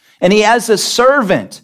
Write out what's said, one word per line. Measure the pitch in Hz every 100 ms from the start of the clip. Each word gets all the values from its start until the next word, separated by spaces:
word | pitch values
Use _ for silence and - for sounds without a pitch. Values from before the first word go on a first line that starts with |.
| _ -
and | 185
he | 208
has | 208 240 233
a | 202
servant | - - 247 285 196 147 98 -